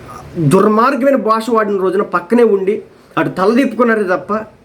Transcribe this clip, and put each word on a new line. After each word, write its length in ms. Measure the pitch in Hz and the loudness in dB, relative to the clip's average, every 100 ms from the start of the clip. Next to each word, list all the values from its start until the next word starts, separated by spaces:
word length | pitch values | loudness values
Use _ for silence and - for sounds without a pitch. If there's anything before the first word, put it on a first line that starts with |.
| - - - 175 | -20 -20 -12 -4
దుర్మార్గమైన 800 | 147 190 214 214 254 277 277 254 | 2 4 4 2 2 0 0 0
భాష 340 | 208 220 226 | 0 -2 0
వాడిన 280 | 220 202 202 | 0 0 -2
రోజున 240 | 185 185 | -2 -2
పక్కనే 420 | 196 175 170 240 | -2 -4 0 2
ఉండి 380 | 226 196 190 220 - - - - | 4 2 0 -4 -6 -20 -8 -4
అటు 120 | 147 | -4
తలదిప్పుకున్నారే 760 | - 196 240 269 214 233 220 | 0 0 2 0 0 0 0
తప్ప, 360 | 185 180 - 214 214 - | 0 -2 -4 -6 -8 -16